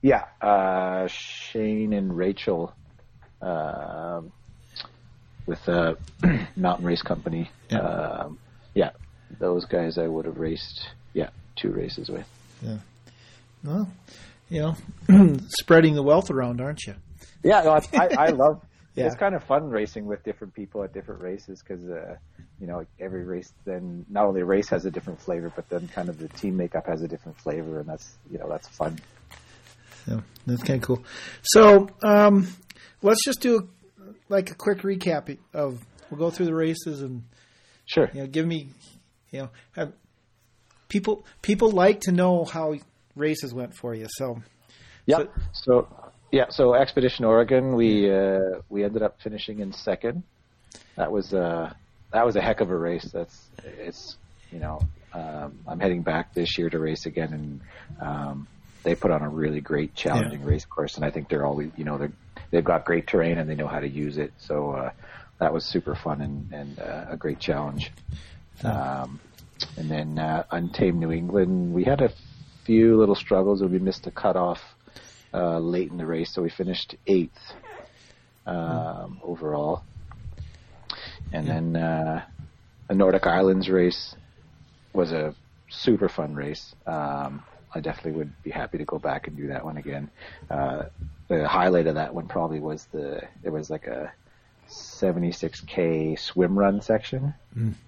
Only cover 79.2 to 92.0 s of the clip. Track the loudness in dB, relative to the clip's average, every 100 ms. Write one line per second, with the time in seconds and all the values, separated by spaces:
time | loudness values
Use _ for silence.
79.2 | -10 -8 -4 -2 -2 -4 -8 -18 -18 -16
80.2 | -14 -14 -16 -18 -20 -20 -14 -14 -12 -14
81.2 | -8 -6 -2 -2 -2 0 0 0 -2 -4
82.2 | -8 -18 -20 _ -20 -20 -2 4 6 6
83.2 | 4 4 6 4 4 4 4 2 -12 -16
84.2 | -20 -20 -20 -20 -20 _ _ -2 0 0
85.2 | -4 -6 _ _ _ -2 2 4 2 0
86.2 | -6 -6 -8 -10 -14 -14 -8 -6 -4 -6
87.2 | -6 -10 -16 -20 -12 -8 -8 -8 -6 -6
88.2 | -8 -10 -10 -8 -8 -8 -6 -6 -4 -6
89.2 | -8 -10 -8 -8 -10 -10 -10 -10 -12 _
90.2 | -20 -20 -8 -4 -4 -4 -10 -12 -14 -14
91.2 | -4 -2 0 2 4 4 2 0